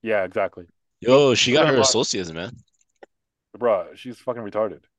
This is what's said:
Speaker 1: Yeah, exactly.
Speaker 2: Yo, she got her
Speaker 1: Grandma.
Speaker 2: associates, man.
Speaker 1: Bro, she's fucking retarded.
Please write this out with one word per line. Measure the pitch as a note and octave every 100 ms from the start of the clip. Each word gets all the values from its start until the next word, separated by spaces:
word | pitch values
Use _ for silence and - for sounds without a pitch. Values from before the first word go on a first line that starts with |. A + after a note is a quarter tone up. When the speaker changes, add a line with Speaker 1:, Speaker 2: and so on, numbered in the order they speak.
Speaker 1:
Yeah, | A2 G#2+
exactly. | F#2+ G#2+ G2 - F2 _ _ _
Speaker 2:
Yo, | A2+ C3+ C#3+ A2+
she | -
got | C3 D#3
her | C3+
Speaker 1:
Grandma. |
Speaker 2:
associates, | B2+ A2+ C3 G#2 F2
man. | D#2+ F#2 B2+ _ _ _ _ - _ _ _ _ G#2
Speaker 1:
Bro, | A#2+ G2+ E2 -
she's | B2+ A#2
fucking | - A#2+
retarded. | G#2+ G#2+ G#2+ D#2 _